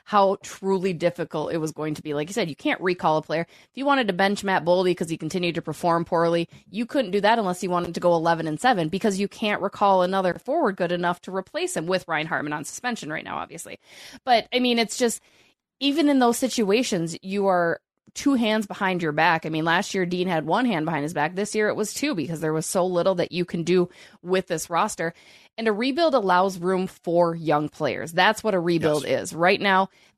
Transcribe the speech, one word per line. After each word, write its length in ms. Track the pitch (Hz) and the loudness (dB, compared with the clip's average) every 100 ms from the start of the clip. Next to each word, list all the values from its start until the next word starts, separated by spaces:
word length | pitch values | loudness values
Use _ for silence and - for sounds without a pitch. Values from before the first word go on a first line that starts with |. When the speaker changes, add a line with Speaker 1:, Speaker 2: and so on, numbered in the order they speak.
Speaker 1:
how 320 | - 208 196 190 | 0 4 4 2
truly 500 | - - 190 196 190 | -6 -6 -2 0 0
difficult 600 | 170 170 165 160 165 151 | 0 -2 -2 -4 -4 -4
it 20 | 165 | -4
was 160 | 156 | -4
going 220 | 147 156 | -4 -6
to 80 | 151 | -6
be. 100 | 151 | -4
Like 160 | 147 151 | -4 -4
you 60 | |
said, 160 | 202 175 | -2 -4
you 40 | |
can't 260 | 135 302 - | -4 -4 -2
recall 340 | 180 180 175 156 | -2 0 2 0
a 60 | |
player. 240 | 151 160 170 | 0 -4 -4
If 220 | - _ | -10 _
you 120 | - 277 | -4 0
wanted 220 | 277 220 | 2 2
to 40 | |
bench 320 | 180 196 202 | 2 2 0
Matt 200 | 196 185 | 0 0
Boldy 300 | 156 180 185 | 4 4 4
'cause 140 | 180 175 | 0 -2
he 80 | 160 | -4
continued 380 | 156 185 175 | -4 -2 -2
to 80 | 165 | -2
perform 420 | 160 151 175 170 | -6 -4 0 0
poorly, 460 | 170 165 170 170 170 - _ | 0 0 2 2 -2 -8 _
you 140 | 190 | -8
couldn't 280 | 240 294 214 | -4 -2 0
do 100 | 202 | 2
that 160 | 202 233 | 4 4
unless 240 | 196 180 | 2 -2
you 80 | 190 | -2
wanted 240 | 175 175 | -2 -2
to 60 | 170 | -2
go 140 | 175 | 2
eleven 320 | 170 165 165 160 | 2 2 0 -2
and 140 | 151 | -2
seven 300 | 247 220 156 | 0 2 0
because 280 | 190 214 190 | -2 0 0
you 80 | 202 | -4
can't 360 | - 214 202 | -4 -4 -2
recall 400 | 196 - 202 190 | -4 0 4 4
another 320 | 180 190 185 | 4 2 0
forward 420 | 165 - 311 262 190 | -2 -4 0 0 0
good 160 | 175 | -2
enough 300 | 175 175 175 | 0 -2 -2
to 120 | - | -6
replace 400 | 190 190 302 359 | -8 -6 -6 -6
him 120 | - 160 | -4 -2
with 200 | 185 175 | -2 -2
Ryan 200 | 156 160 | -4 -2
Hartman 260 | 160 151 | -4 -4
on 120 | 151 | -6
suspension 460 | 147 - 247 226 147 | -8 -10 -8 -6 -8
right 140 | 156 | -10
now, 140 | - 156 | -8 -8
obviously. 420 | 170 165 - - _ - - 262 | -10 -12 -16 -18 _ -20 -20 -8
But, 240 | - 240 - | 0 2 2
I 80 | 247 | 0
mean, 180 | 247 233 | 2 2
it's 200 | 226 - | 0 0
just, 240 | 240 - _ _ _ _ _ _ | -2 -2 _ _ _ _ _ _
even 300 | 277 285 294 | -2 2 4
in 80 | 277 | 4
those 180 | 240 233 | 4 2
situations, 800 | 254 - 202 214 254 190 165 170 | 0 0 2 2 2 -2 -2 -6
you 240 | 190 202 196 | -6 -2 2
are 340 | 180 170 - _ _ _ | 2 2 -2 _ _ _
two 180 | - 285 | -4 0
hands 340 | 269 226 214 202 | 2 2 0 -2
behind 360 | 185 190 180 | -4 -2 0
your 100 | 165 | 0
back. 320 | 147 165 165 | 2 4 2
I 60 | 160 | 0
mean, 160 | 156 160 | -2 2
last 260 | 170 196 | 0 0
year 140 | 196 180 | -2 -2
Dean 200 | 180 180 | -2 0
had 200 | 165 151 | 0 0
one 180 | 190 | 0
hand 220 | 254 180 156 | 0 0 -2
behind 160 | 156 | -2
his 100 | 147 | -2
back. 220 | 175 151 | -2 -2
This 200 | 185 208 | -2 -4
year 140 | 220 214 | 0 0
it 80 | 113 | 0
was 160 | 208 | -4
two 220 | - 285 | -4 -4
because 260 | 208 143 160 | -2 -4 -4
there 120 | 156 | -2
was 100 | 156 | -2
so 220 | 160 196 180 | -2 0 0
little 300 | 180 175 180 | 2 2 0
that 140 | - | -2
you 140 | - | -4
can 180 | 170 180 | -4 -4
do 280 | 165 180 175 - - - | 0 2 0 -4 -20 -16
with 240 | 175 185 185 | -4 -2 -2
this 240 | 160 - | -6 -2
roster. 420 | 170 208 - 170 - - - _ - | -2 -2 -2 -6 -8 -16 -20 _ -4
And 100 | 226 | -2
a 40 | |
rebuild 420 | 202 254 269 330 | 0 0 2 2
allows 440 | 262 190 180 196 190 | 4 4 4 2 0
room 280 | 175 185 190 | 0 0 -2
for 480 | - - 170 170 | -6 0 2 2
young 340 | 165 160 147 151 | 2 0 0 0
players. 440 | - 147 92 123 | -2 -4 -4 -4
That's 300 | 165 185 220 | 2 2 2
what 120 | 220 | 0
a 60 | 196 | 0
rebuild 440 | 170 170 156 151 | 2 2 2 0
Speaker 2:
Yes. 280 | 131 127 98 | 0 -2 -2
Speaker 1:
is. 20 | |
Right 260 | 156 175 202 | 0 2 2
now, 300 | 202 190 190 _ _ | 2 2 2 _ _